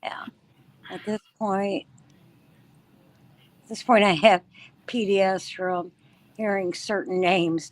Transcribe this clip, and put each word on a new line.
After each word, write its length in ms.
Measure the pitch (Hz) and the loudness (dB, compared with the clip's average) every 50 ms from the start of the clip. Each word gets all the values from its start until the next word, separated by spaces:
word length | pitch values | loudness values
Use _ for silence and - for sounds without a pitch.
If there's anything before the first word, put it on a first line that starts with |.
| - | -10
Yeah. 220 | - - - - - - _ _ _ _ _ _ _ _ _ _ - | -10 -10 -10 -14 -16 -16 _ _ _ _ _ _ _ _ _ _ -16
At 160 | - 180 - | -16 -14 -8
this 160 | - 214 214 _ _ _ _ | -8 -8 -8 _ _ _ _
point, 460 | 220 208 196 196 196 202 196 - - _ - - - _ - - _ - _ _ _ _ _ _ _ _ _ _ _ _ _ _ _ _ _ _ _ - - _ _ _ _ _ _ | -4 -2 -2 -2 -2 -2 -4 -6 -8 _ -20 -20 -20 _ -20 -20 _ -20 _ _ _ _ _ _ _ _ _ _ _ _ _ _ _ _ _ _ _ -20 -20 _ _ _ _ _ _
at 60 | - | -14
this 140 | 226 - - | -14 -14 0
point, 200 | - 247 220 202 | 4 4 6 6
I 80 | 208 185 | 6 4
have 300 | 156 147 220 196 175 - _ _ - - - _ _ _ | 6 6 6 6 6 2 _ _ -20 -20 -20 _ _ _
P 180 | - - 247 220 | -8 -4 -4 0
D 160 | 190 196 196 | 2 2 2
S 280 | 190 190 190 185 - - | 4 2 2 -2 -4 -10
from 440 | - - 185 185 180 180 175 180 - _ _ _ _ _ _ _ _ | -10 -6 -4 -4 -4 -4 -6 -8 -12 _ _ _ _ _ _ _ _
hearing 360 | _ 220 214 202 196 190 180 175 | _ -4 -2 -2 -2 -2 -4 -6
certain 480 | - - - 220 196 185 - 185 180 | -6 -6 -4 -4 -4 -4 -4 -2 0
names. 500 | 185 175 185 190 170 170 160 165 156 - | 2 2 2 2 2 0 -2 -4 -6 -8